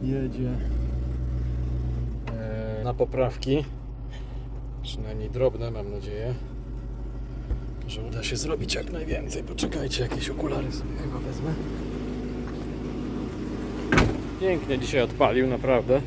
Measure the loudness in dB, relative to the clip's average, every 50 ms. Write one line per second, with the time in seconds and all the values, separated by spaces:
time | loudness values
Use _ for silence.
0 | 2 2 2 2 2 0 0 0 0 0 2 2 2 2 2 2 2 2 0 0
1 | 0 0 0 0 0 0 0 0 0 0 0 0 0 0 0 0 0 0 0 0
2 | 0 -2 -2 -4 -4 -4 -4 -4 -2 -2 -2 -2 -2 -2 -2 0 0 0 2 2
3 | 2 2 4 2 2 2 2 0 0 2 4 4 2 0 -4 -8 -8 -8 -8 -8
4 | -8 -8 -6 -8 -8 -6 -6 -8 -6 -6 -8 -8 -8 -8 -6 -6 -6 -4 -4 -4
5 | -4 -4 -2 -2 -2 -2 0 4 4 4 4 2 -2 -2 -2 -4 -4 -4 -4 -4
6 | -4 -4 -4 -2 -2 -2 -2 -4 -4 -8 -8 -8 -8 -6 -6 -6 -6 -6 -6 -6
7 | -6 -6 -6 -6 -6 -6 -6 -8 -2 -2 -2 -2 -2 -6 -6 -6 -6 -6 -6 -4
8 | -4 -4 -2 -2 -2 0 -2 0 0 0 0 0 0 0 -2 -2 -2 -4 -4 -4
9 | -2 0 -2 -2 -2 -2 -4 -4 -4 -4 -2 -2 0 0 0 0 -2 0 0 0
10 | 0 0 0 -2 -2 -2 -2 -2 0 0 0 0 0 -2 -2 -4 -4 -4 -4 -4
11 | -4 -4 -4 -4 -4 -4 -4 -2 -2 -2 -2 -2 -2 -4 -4 -4 -4 -4 -4 -4
12 | -4 -4 -4 -4 -4 -4 -4 -4 -4 -4 -4 -4 -4 -4 -4 -4 -4 -4 -4 -4
13 | -4 -4 -2 -4 -4 -4 -4 -4 -4 -4 -4 -4 -4 -4 -4 -4 0 4 6 6
14 | 6 6 4 0 -2 -4 -4 0 2 2 2 2 2 0 0 0 2 2 4 4
15 | 4 4 6 8 8 8 8 8 6 4 4 2 4 6 6 6 6 6 4 4
16 | 4